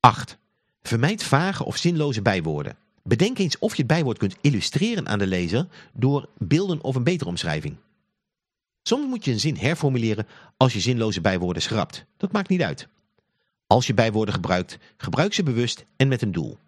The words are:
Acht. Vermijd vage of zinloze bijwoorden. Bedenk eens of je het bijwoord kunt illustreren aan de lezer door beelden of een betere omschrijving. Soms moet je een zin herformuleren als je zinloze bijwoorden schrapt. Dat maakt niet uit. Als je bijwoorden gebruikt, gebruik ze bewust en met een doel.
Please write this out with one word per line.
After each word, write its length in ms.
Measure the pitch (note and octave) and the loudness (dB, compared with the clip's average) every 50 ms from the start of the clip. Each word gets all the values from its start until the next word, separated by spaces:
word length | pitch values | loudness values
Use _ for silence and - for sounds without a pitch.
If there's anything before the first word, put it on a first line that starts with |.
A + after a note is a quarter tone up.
Acht. 380 | - B2 B2 - - - - _ _ _ _ _ _ _ _ _ | 8 8 6 6 -6 -14 -16 _ _ _ _ _ _ _ _ _
Vermijd 400 | _ - A#2 A2+ A#2+ D#3+ A3 G#3+ | _ -2 0 2 2 2 0 -2
vage 420 | - - - C#3 E3+ F#3+ G3 - - | 0 2 2 4 4 2 -2 -4 -6
of 120 | - - | -6 -6
zinloze 460 | - - E3+ F3 D#3 D3+ D3 B2+ G#2+ | -2 0 0 0 2 0 0 -2 0
bijwoorden. 540 | G2+ A2+ G2 F#2+ D#2 E2 D2+ D2 D2 - - _ _ _ _ _ | 2 2 2 2 0 -2 -4 -4 -6 -8 -10 _ _ _ _ _
Bedenk 360 | _ - B2+ A#2 F3 A3+ C4 A#3 | _ -2 2 2 2 0 2 0
eens 200 | G3 D#3 - - | -2 -2 -2 -2
of 140 | - A#3 | -4 -4
je 100 | - - | -2 -2
het 40 | C#3+ | 0
bijwoord 320 | A2 D#3 E3+ D#3+ B2+ A2 - | 0 2 0 2 -2 -2 -2
kunt 180 | - G2 - _ | -2 -4 -4 _
illustreren 680 | - D3 C#3 G2+ - - - C#3+ F3 A3+ A#3 G3 - - | 0 2 2 2 -2 -2 -2 0 0 0 -2 -4 -4 -2
aan 100 | G#2+ G#2 | -2 -2
de 80 | G2 | 0
lezer 400 | F#2+ F#2 F2+ F2+ E2 F2+ A#2+ F3+ F3+ - - - _ | 0 0 0 0 0 0 -2 -2 -2 -8 -20 -20 _
door 360 | _ - A#2 C3 C#3+ C#3+ - - _ - | _ -2 0 0 0 0 -4 -8 _ -10
beelden 440 | G#2+ E2+ C#3 D#3+ G3+ G3 E3+ D3+ | -2 0 0 0 2 0 -4 -4
of 120 | - - C3 | -4 -4 -2
een 100 | B2+ A#2+ | 0 0
betere 260 | D3 F#3 E3 - F2+ | 0 -2 -2 -4 -6
omschrijving. 460 | F2 - - E2+ D2+ D#2 D2 D2 D2 - _ _ _ _ _ _ _ _ _ _ _ _ _ _ _ _ _ _ _ _ | -6 -6 -4 -4 -4 -4 -4 -8 -12 -12 _ _ _ _ _ _ _ _ _ _ _ _ _ _ _ _ _ _ _ _
Soms 240 | _ - A3+ C4+ D4 | _ -4 -2 -2 -2
moet 180 | C4+ B3+ A3 - | -4 -6 -4 -4
je 80 | C#3+ | -4
een 80 | A#2+ G#2 | -2 -2
zin 160 | - D#3+ C#3+ | -2 -4 -4
herformuleren 720 | D#2 - C3+ E3 - - C#3+ C3 B2 A2+ A2+ G#2+ G#2 A2 - - - - - _ | -2 -2 -2 -2 0 -2 -2 0 0 0 -2 -2 -2 -6 -10 -12 -20 -20 -20 _
als 160 | _ C3 C3 | _ 4 4
je 80 | - G3+ | 4 2
zinloze 400 | F3 A#2+ B2+ A#2 A2+ A2 F#2+ F#2 | 0 0 0 0 0 -2 -2 0
bijwoorden 420 | D#2+ G#2 F#2+ F2+ F2+ F2+ F2+ F2 | 0 0 0 0 -2 -2 -2 -4
schrapt. 420 | - - - G#2+ - - - - - _ _ | -4 -2 -2 -2 -2 -4 -6 -20 -20 _ _
Dat 160 | _ - F#3+ | _ -8 -4
maakt 160 | G3 G#3 F#3+ - | -4 -4 -2 -2
niet 140 | F#3 F3+ | -2 0
uit. 260 | D#3+ - - - - _ _ _ _ _ _ _ _ _ _ _ _ _ _ _ _ | 0 -2 -4 -8 -12 _ _ _ _ _ _ _ _ _ _ _ _ _ _ _ _
Als 200 | _ - B2 B2+ | _ 4 4 4
je 80 | - B2 | 2 2
bijwoorden 400 | G2+ A2+ A2+ G#2 A2 A2 G2+ G2 | 2 2 2 2 0 -2 0 -2
gebruikt, 440 | F#2+ E2+ - F#2 F2+ F2+ - - - _ - _ | -4 0 0 0 0 0 -4 -10 -20 _ -20 _
gebruik 380 | _ - - E2+ - E3 G#3 - | _ -8 -6 0 0 0 0 0
ze 80 | - | 0
bewust 420 | F#3+ D3 A#2+ A2+ A#2+ B2 - - - _ _ | 0 0 0 0 0 -2 -4 -8 -12 _ _
en 120 | _ C3+ C3+ | _ 2 2
met 140 | C3 A#2 | 2 0
een 100 | - G#2 | -2 -2
doel. 260 | F2 E2+ D2+ A1 A1+ - _ | -2 -2 -4 -6 -8 -16 _